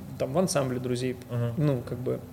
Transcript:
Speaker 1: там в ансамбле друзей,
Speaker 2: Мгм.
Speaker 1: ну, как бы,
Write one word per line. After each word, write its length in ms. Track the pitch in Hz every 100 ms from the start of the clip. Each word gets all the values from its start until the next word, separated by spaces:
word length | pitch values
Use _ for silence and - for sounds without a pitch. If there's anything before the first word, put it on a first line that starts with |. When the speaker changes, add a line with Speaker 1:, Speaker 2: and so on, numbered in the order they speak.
| - -
Speaker 1:
там 160 | 131
в 40 | 143
ансамбле 400 | 185 147 131 123
друзей, 380 | 127 123 127 123 -
Speaker 2:
Мгм. 240 | 120 120 117
Speaker 1:
ну, 260 | 147 131 -
как 80 | 123
бы, 200 | 127 127 -